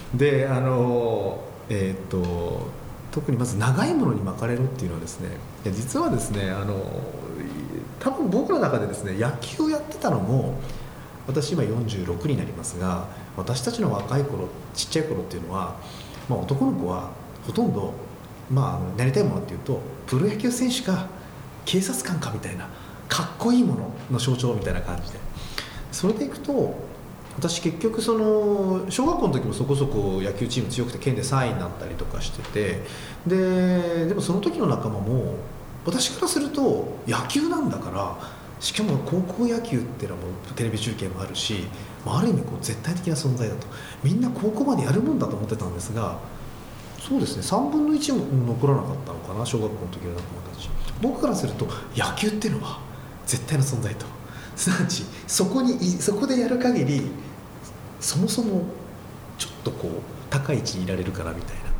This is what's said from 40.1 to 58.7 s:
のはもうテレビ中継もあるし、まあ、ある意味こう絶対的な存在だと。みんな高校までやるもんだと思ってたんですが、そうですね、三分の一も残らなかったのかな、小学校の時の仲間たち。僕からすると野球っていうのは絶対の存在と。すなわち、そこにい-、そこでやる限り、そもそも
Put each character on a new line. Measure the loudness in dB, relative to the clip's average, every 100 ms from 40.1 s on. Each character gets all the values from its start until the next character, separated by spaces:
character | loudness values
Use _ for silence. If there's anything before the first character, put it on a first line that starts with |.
の | -4
は |
も | -6 -8 -8
う |
テ | -2 0
レ |
ビ | 0
中 | -2
継 | -2 -4
も | -4
あ | -4
る | -2
し、 | -2 -2 -4 -8 -12 -8 0
ま |
あ、 | 2
あ |
る | 4
意 |
味 | 4
こ | 0 -4
う | -4
絶 | -4
対 | -2 -2
的 | 0
な |
存 | 2 2 2
在 | 0
だ | -2
と。 | -8 -12 -12 -2
み | 2
ん | 4
な | 2
高 | 2 0
校 | 2 2
ま | 4
で |
や | 4
る | 4
も | 4
ん | 2
だ | 2
と | 0
思 | -2
っ |
て | -2
た | -2
ん |
で | -4
す | -4
が、 | -2 -2 -4 -8 -10 -12 -12 -14 -14 -12 -12
そ | -2 0
う |
で | 0
す | 0
ね、 |
三 | 0 2 4
分 | 4 4
の | 4
一 | 4
も | 2 4 4 4
残 | 4 4
ら | 4
な |
か | 2
っ | -4 -6
た |
の | -8
か | -6 -4
な、 | 0
小 | 0
学 | 0
校 | -2 -6
の |
時 | -6 -6
の |
仲 | -6
間 | -6 -8 -10 -8
た |
ち。 | -2 -2 0 0
僕 | 0 2
か | 2
ら | 2
す | 0
る |
と | -2 -4 -4 -6 -2
野 | -2 0
球 | 0
っ |
て | 2 0
い |
う | 0
の |
は | -2 -8 -10 -12 -12 -10 -2
絶 | -2 2
対 | 2
の |
存 | 4 2
在 | -2 -4
と。 | -8 -10 -12 -12 -12 -2
す | 0
な | 2
わ | 2
ち、 | 0 -4 -10 -4
そ | 2 4
こ | 4
に | 4 4
い-、 | 2 2
そ | 2 2
こ | 2
で | 4
や | 4
る | 4
限 | 4 4
り、 | 4 2 0 -6 -10 -14 -14 -14 -14 -14 -14 -6
そ | 0 4
も | 6
そ | 6
も | 4 2 0